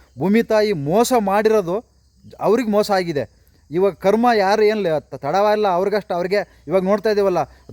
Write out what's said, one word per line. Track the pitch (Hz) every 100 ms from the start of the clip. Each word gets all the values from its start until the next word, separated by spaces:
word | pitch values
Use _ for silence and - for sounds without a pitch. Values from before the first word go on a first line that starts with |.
| _ -
ಭೂಮಿ | 160 214
ತಾಯಿ | 226 214 214
ಮೋಸ | 185 139 185 240 254
ಮಾಡಿರೋದು | 202 202 220 220 170 190 - _ _ _ - -
ಅವ್ರಿಗೆ | 165 226 233
ಮೋಸ | 208 208
ಆಗಿದೆ. | 196 180 143 113 _ _ _ -
ಇವಾಗ | 151 196
ಕರ್ಮ | 165 190 214 247 226
ಯಾರು | 190 214
ಏನ್ | 214 214
ಲ-, | 190 156
ತ-, | -
ತಡವಾಗಿಲ್ಲ, | 135 139 175 208 214 208
ಅವ್ರಿಗಷ್ಟು | 175 196 202 180
ಅವ್ರಿಗೆ. | 175 180 202 180 _ -
ಇವಾಗ | 180
ನೋಡ್ತಾ | 185 208 220
ಇದ್ದೀವಲ್ಲ, | 208 196 170 139 - -